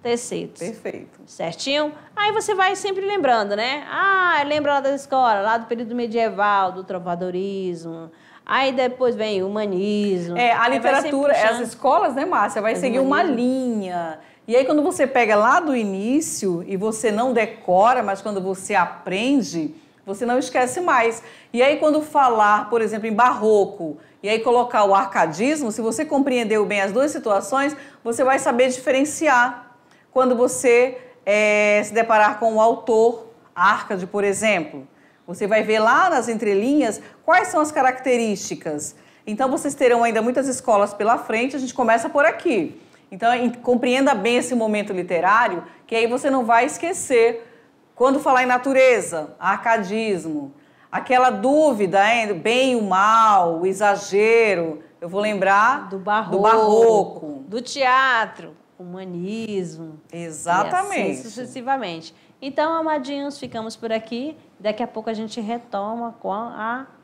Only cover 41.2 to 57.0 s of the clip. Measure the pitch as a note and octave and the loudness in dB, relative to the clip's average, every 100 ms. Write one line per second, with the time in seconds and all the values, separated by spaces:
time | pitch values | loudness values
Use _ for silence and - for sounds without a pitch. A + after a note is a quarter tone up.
41.2 | - A3 B3+ C#4+ B3+ - A3+ A3+ D#4 D4+ | 0 -2 -2 -4 -8 -2 2 2 2 2
42.2 | D#4 E4 F4 A3 D3+ - - _ _ F#3 | 2 2 -2 0 -2 -8 -20 _ _ -2
43.2 | A3+ B3 A#3+ A#3+ - B3 B3+ B3+ C4+ B3 | 0 2 0 -2 0 0 2 2 2 2
44.2 | G#3 A#3+ A#3+ B3 A3 G#3 G3+ F#3 F3+ F3 | 2 0 0 -2 0 -2 -2 -6 -2 0
45.2 | E3 G#3 A#3+ F3 - - _ A3+ A3+ B3 | 4 4 2 -2 -10 -20 _ -2 0 0
46.2 | C#4+ C4+ A3+ A#3 C4 - E4+ F#4+ - B3 | 0 -2 2 2 2 -4 -6 -6 0 2
47.2 | A3+ A#3 - - _ _ _ - B3 C4+ | 2 0 -12 -20 _ _ _ 0 2 2
48.2 | D#4 B3+ B3+ B3 C4 C4 C4 A3+ - E3 | 2 2 2 0 2 4 6 4 0 -8
49.2 | D#3 - F3+ - A#3 A3+ F#3 G#3+ A3 F#3 | -8 -6 -2 -2 0 0 0 -4 -2 -4
50.2 | D#3+ D3+ C#3 - _ _ _ F#3 - B3+ | -4 -6 -8 -16 _ _ _ -8 0 4
51.2 | B3+ G#3 A#3 D4 D#4 A3 G3 F#3+ G#3 A#3+ | 4 2 2 4 4 2 0 2 4 2
52.2 | G#3+ F#3 F3+ B3 C4 B3 G#3 F#3 G#3 A3+ | 0 -2 0 2 2 0 0 2 4 6
53.2 | A3 G3+ E3+ E3 F#3 F#3+ G#3 G3 - G3 | 6 6 4 0 -2 0 0 0 0 2
54.2 | A3 A3+ A3 F3+ E3 D3+ - _ E3+ F#3 | 4 4 4 2 -2 -8 -16 _ -8 -4
55.2 | G#3+ G3+ F#3+ G3 A3+ C#4 G3 G3 F#3+ G#3 | -4 0 2 4 4 0 -6 -10 -2 -2
56.2 | G3 F#3 G#3+ A3+ G#3+ A3 A3+ G#3+ | -2 0 4 4 4 6 6 4